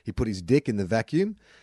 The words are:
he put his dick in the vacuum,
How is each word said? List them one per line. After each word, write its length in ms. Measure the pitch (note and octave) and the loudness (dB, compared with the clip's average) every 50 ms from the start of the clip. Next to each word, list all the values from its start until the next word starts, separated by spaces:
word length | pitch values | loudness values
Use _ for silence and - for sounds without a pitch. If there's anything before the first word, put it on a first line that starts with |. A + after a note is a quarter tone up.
| - | -12
he 60 | A2 - | -8 -4
put 140 | - A#2+ | -4 -2
his 140 | A2 G2 F#2+ | -4 -4 -4
dick 280 | E2+ F2 B2+ D3 - C3+ | 0 2 2 2 2 0
in 80 | G#2+ | -2
the 80 | G2+ G2 | -2 0
vacuum, 500 | F2 A2 A2+ - - D3+ E3+ G3 A3 G#3 - _ - - - | 0 0 -2 0 0 0 0 0 -2 -4 -10 _ -20 -20 -20